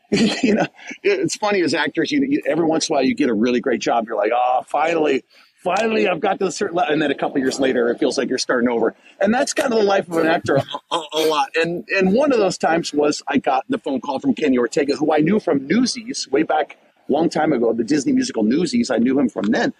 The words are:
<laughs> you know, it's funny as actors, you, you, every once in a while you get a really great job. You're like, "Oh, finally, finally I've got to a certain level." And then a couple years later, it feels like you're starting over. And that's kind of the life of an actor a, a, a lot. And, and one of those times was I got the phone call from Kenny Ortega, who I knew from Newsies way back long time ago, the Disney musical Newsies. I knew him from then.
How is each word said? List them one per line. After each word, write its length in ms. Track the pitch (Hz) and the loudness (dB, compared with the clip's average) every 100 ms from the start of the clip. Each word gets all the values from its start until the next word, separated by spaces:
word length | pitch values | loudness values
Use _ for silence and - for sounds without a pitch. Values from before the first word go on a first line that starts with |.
| - | -2
<laughs> 320 | 190 220 - | 0 2 0
you 120 | 226 202 | 0 2
know, 100 | 160 - - - | 0 -6 -18 -4
it's 320 | 196 180 165 - | 0 0 -2 -2
funny 240 | 208 202 | 0 0
as 120 | 156 | 0
actors, 360 | 156 151 165 147 | 0 -2 -2 -2
you, 140 | 143 135 | 0 0
you, 140 | 143 - | 0 0
every 180 | 156 | 0
once 240 | 160 160 - | 0 0 0
in 60 | |
a 20 | 147 | 0
while 80 | |
you 100 | 131 | 0
get 140 | 120 135 | 0 0
a 60 | |
really 260 | 104 123 123 | 2 2 0
great 200 | 135 113 | 0 -2
job. 260 | 151 120 113 | 0 -2 -2
You're 80 | 104 | -2
like, 160 | 104 | 0
"Oh, 280 | 120 123 127 - | 0 0 0 -2
finally, 560 | 147 160 165 151 135 - _ _ _ | -2 0 0 0 0 -4 _ _ _
finally 460 | 180 190 226 220 202 | -2 0 0 0 0
I've 120 | 175 | 0
got 180 | 202 196 | -2 0
to 60 | 190 | -2
a 40 | |
certain 260 | - 139 175 | -2 -4 -2
level." 160 | 151 | 0
And 80 | 151 | 0
then 80 | 147 | 0
a 40 | |
couple 240 | - 147 143 | -2 -2 -2
years 220 | 131 127 | -2 0
later, 300 | 131 123 120 | 0 2 0
it 80 | 117 | 0
feels 180 | 131 135 | 0 0
like 120 | 120 | -2
you're 80 | 131 | -2
starting 320 | - 127 123 | -2 0 0
over. 240 | 117 110 - - - | 2 0 -2 -12 -2
And 140 | 196 | 0
that's 180 | 247 285 | 2 0
kind 180 | - 277 | -2 0
of 60 | 226 | 2
the 60 | |
life 240 | 202 196 175 | 2 2 0
of 80 | 165 | 0
an 100 | 160 | 2
actor 300 | 175 - 139 | 0 0 0
a, 60 | - 143 - | 0 -8 -6
a, 80 | 165 151 | -6 -4
a 80 | 151 156 | -2 0
lot. 240 | 151 139 160 | 0 0 -2
And, 300 | 170 170 - | -2 -4 -4
and 200 | 196 190 | 0 2
one 180 | 226 294 | 4 2
of 60 | 233 | 2
those 180 | 190 - | 2 0
times 360 | 175 170 - | 0 0 0
was 280 | 147 147 - - | 0 0 0 -2
I 80 | 143 | -2
got 280 | 147 131 - | 0 -2 -2
the 100 | 131 | -4
phone 220 | 151 131 | -4 -4
call 180 | - 131 | -4 -4
from 140 | 139 | -2
Kenny 220 | 117 151 123 | 0 2 2
Ortega, 400 | 120 160 139 127 | 0 0 0 0
who 160 | 151 | 0
I 60 | 156 | 2
knew 200 | 160 208 | 2 2
from 260 | - 143 135 | 0 -2 0
Newsies 600 | 214 254 - 117 139 - | 0 0 -2 -10 -10 -2
way 120 | 139 | 0
back 360 | - 156 147 - _ _ - | 0 -2 -4 -10 _ _ -4
long 200 | 143 170 | 0 0
time 240 | 160 156 | 0 0
ago, 180 | 127 117 | 2 0
the 120 | 113 | 0
Disney 280 | 117 151 147 | 0 0 0
musical 300 | 131 123 - | 0 0 0
Newsies. 480 | 107 147 165 120 117 | 0 0 0 0 0
I 80 | 113 | 0
knew 200 | 123 135 | 2 2
him 120 | 127 | 0
from 160 | - 101 | -2 -2
then. 260 | 165 180 | 0 -2